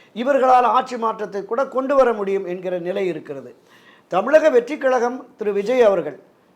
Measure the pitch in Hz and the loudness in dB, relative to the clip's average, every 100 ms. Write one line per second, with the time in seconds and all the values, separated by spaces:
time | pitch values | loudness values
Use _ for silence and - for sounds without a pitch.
0 | _ 196 240 269 254 254 233 240 247 247 | _ -6 0 2 6 6 6 2 0 -2
1 | 226 196 208 196 196 233 269 240 262 277 | -4 -4 -6 -8 -6 -4 -4 -2 0 4
2 | 254 214 196 196 180 180 180 180 175 196 | 2 2 -2 -4 -4 -8 -6 -6 -4 -4
3 | 185 156 147 139 123 - _ _ _ _ | -4 -6 -10 -14 -16 -20 _ _ _ _
4 | - 175 220 311 302 247 240 285 262 254 | -6 -2 2 4 4 2 0 -2 -2 0
5 | 240 262 - - 208 202 196 254 226 185 | -2 -6 -14 -10 -6 -4 -2 2 4 2
6 | 151 135 - _ _ | -2 -10 -20 _ _